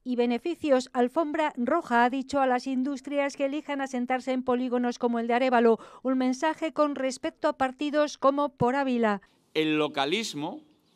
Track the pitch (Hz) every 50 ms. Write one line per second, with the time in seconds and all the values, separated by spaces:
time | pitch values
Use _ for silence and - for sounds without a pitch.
0 | - 254 247 233 240 247 240 233 - 349 320 - 311 302 262 254 254 - - 247
1 | 240 247 - 330 330 294 311 320 302 294 - 247 240 254 311 339 320 - 240 233
2 | 240 247 262 269 254 262 277 277 269 254 247 247 - 269 262 254 262 285 285 254
3 | - 285 285 285 277 285 - - 277 277 277 302 - - 285 269 269 269 262 247
4 | 247 247 254 254 - 269 262 254 254 254 240 247 254 247 240 247 247 240 240 -
5 | 254 240 233 233 233 233 233 240 262 254 247 233 233 226 220 - - - - -
6 | - 254 262 262 254 254 247 254 320 311 302 - 320 320 - 302 302 294 277 269
7 | 262 262 254 - - 320 - _ - 302 294 - 262 254 254 - 294 294 277 302
8 | 302 294 - - - 269 277 285 285 285 - - 240 240 262 285 277 262 247 233
9 | 220 214 202 190 - _ _ _ _ _ - 156 156 156 156 151 151 151 151 143
10 | 135 143 185 226 220 - 147 147 147 180 226 311 - _ _ _ _ _ _